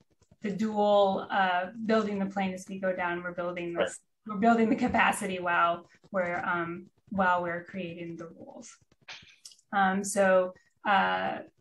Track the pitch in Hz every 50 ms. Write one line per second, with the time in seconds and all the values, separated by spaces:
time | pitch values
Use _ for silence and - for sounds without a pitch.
0 | _ _ _ _ _ _ _ _ - 208 180 175 220 220 214 208 208 208 208 202
1 | 202 196 196 - - - - 196 190 185 180 180 185 - - 226 220 208 226 220
2 | 208 202 208 196 190 196 - 202 190 190 185 185 - - 190 190 190 185 185 185
3 | 180 175 175 175 180 175 175 180 175 175 175 175 170 170 170 170 185 175 - -
4 | _ _ _ _ - 214 208 190 226 233 226 233 226 214 269 - 247 196 190 220
5 | 196 196 202 - 208 190 185 180 175 175 175 170 170 170 170 175 - - _ _
6 | _ - - 190 175 175 175 180 180 185 175 175 170 170 170 185 - - _ _
7 | _ - 196 190 185 180 180 180 175 170 170 175 175 - - 190 175 170 170 175
8 | 170 170 170 165 170 165 - - - - - - - - - _ _ _ _ _
9 | _ - - - - - - _ _ - - _ _ - 214 196 196 190 190 196
10 | 202 196 - 196 196 190 190 185 185 185 - - _ _ _ _ - 214 202 190
11 | 185 185 185 185 190 196 - - - - _ _